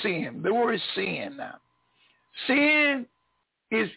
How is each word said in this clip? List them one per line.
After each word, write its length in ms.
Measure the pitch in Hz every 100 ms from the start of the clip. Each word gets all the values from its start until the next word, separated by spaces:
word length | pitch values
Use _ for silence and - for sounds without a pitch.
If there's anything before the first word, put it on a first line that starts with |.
sin. 380 | 208 165 123 123
The 120 | 175
word 260 | 233 233 220 - 190
sin 400 | 190 151 - 139
now. 200 | - - _ _ _ _ _ _ _ - -
Sin 580 | 269 294 302 294 269 240 _ _ _ _ _ -
is 200 | 226 202